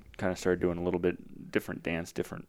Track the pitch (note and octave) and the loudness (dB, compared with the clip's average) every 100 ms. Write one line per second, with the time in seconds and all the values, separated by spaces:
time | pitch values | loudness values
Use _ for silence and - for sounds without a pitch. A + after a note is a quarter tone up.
0 | - - F#2+ F2+ F#2 F#2 F2+ F2 F2 F2 | -18 -4 -2 0 2 4 4 2 2 2
1 | F2+ - - - - G#2+ - - - E2+ | 2 0 -6 -14 -2 -2 -2 -4 -2 -2
2 | F2 - - - | -2 -4 -4 -6